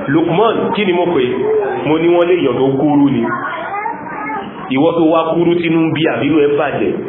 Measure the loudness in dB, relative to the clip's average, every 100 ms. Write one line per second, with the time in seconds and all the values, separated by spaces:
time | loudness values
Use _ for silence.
0 | 0 0 0 0 0 0 -2 0 0 0
1 | 0 0 0 0 0 0 -2 -4 -2 0
2 | 2 4 2 2 0 2 0 2 2 4
3 | 4 2 -2 -4 -6 -8 -8 -8 -8 -8
4 | -10 -10 -8 -8 -10 -12 -4 0 2 2
5 | 2 2 2 0 2 2 0 0 0 0
6 | -2 0 0 2 2 2 -2 -2 -2 -4